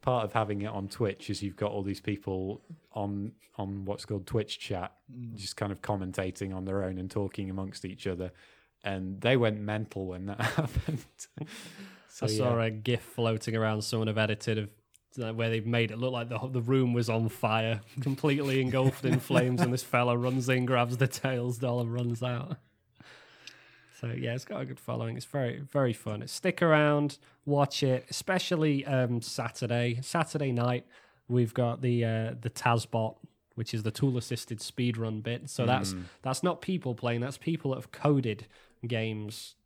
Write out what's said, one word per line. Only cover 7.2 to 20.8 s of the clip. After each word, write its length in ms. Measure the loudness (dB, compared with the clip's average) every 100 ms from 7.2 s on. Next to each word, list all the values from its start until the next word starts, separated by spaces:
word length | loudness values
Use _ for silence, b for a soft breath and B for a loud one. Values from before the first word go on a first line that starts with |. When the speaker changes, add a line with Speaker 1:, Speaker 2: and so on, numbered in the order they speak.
| -4 -4 -6
Speaker 1:
amongst 340 | -6 -6 -8
each 220 | -12 -8 -6
other. 240 | -4 -6 b b b b _
And 360 | -6 -4 -6 0
they 140 | 4 6
went 220 | 4 0
mental 460 | -2 -4 -4 -6 -6
when 200 | -6 -8
that 120 | -2
<laughs> 0 |
happened. 640 | -2 0 0 -2 -4 -6 -10 _ -18 -12 -12 B B B -18 B B
So, 180 | -4 -2
Speaker 3:
I 40 |
saw 280 | 2 2 2
Speaker 1:
yeah. 60 | 0
Speaker 3:
a 40 |
gif 300 | -2 0 0
floating 540 | -2 0 2 2 0 2
around 260 | 2 2
someone 240 | 0 0 2
have 100 | 2
edited 380 | 2 2 0 -2
of, 100 | -2 -10 _ _ _ -8
uh, 120 | -6
where 160 | 0 0
they've 160 | 0 2
made 240 | 2 2
it 60 | 0
look 140 | -2
like 180 | -2 -4
the, 80 | -4 -2
the 140 | -2
room 320 | 4 4 6
was 160 | 4 2
on 180 | 2 2
fire, 520 | 2 2 4 2 0 -4
<laughs> 100 | -4
completely 600 | -2 2 2 2 2 2
engulfed 420 | 4 4 4 4
in 160 | 2 2
flames, 420 | 4 4 6 4
and 120 | 4
this 100 | 2
fella 320 | 2 2 4 4
runs 300 | 2 2 4
in, 180 | 2 4
grabs 320 | 4